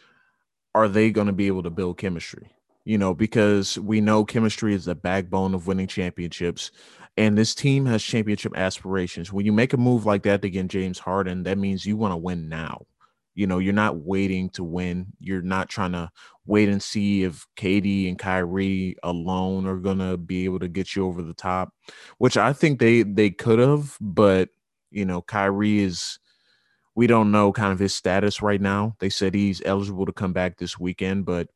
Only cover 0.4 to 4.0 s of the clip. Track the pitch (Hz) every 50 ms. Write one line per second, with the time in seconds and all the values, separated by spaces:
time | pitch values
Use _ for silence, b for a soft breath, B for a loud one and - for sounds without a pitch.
0.4 | b b _ _ _ _ - 110 110 104 95 107 110 110 101 107 104 104 95 90
1.4 | 101 98 95 92 85 87 82 92 92 90 87 - 104 95 87 82 - - - -
2.4 | - - _ _ _ _ _ _ _ - 110 104 98 95 90 - 110 107 - 120
3.4 | 104 104 104 101 98 - - - 107 101 110 110